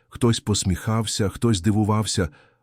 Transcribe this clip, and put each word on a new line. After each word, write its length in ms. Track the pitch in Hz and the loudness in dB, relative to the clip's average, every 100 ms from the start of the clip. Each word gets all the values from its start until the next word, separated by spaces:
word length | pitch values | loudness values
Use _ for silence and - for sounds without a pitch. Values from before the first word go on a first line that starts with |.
| _ | _
хтось 320 | - 120 113 | 0 0 0
посміхався, 880 | - 101 95 87 - 110 107 - 98 | 0 0 0 0 0 -2 -2 -2 -4
хтось 320 | - 120 101 | 0 0 2
дивувався, 680 | 98 104 104 107 101 - 82 - _ _ | 2 2 2 0 0 -2 -4 -6 _ _